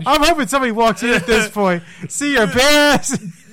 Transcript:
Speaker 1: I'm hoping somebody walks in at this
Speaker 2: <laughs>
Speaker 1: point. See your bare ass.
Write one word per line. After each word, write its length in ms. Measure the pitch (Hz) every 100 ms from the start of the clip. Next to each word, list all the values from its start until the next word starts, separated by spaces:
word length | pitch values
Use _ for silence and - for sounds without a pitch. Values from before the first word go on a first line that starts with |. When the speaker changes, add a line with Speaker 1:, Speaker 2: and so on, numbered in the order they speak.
| 160
Speaker 1:
I'm 180 | 294
hoping 240 | 302 320 247
somebody 240 | 277 254
walks 320 | 220 226 -
in 60 | 240
at 160 | 226 170
this 220 | 220 214
Speaker 2:
<laughs> 120 | 208
Speaker 1:
point. 220 | 196 170 - - 180
See 260 | - 285
your 140 | 269 208
bare 460 | 233 285 294 294
ass. 260 | 269 - 262 190 - -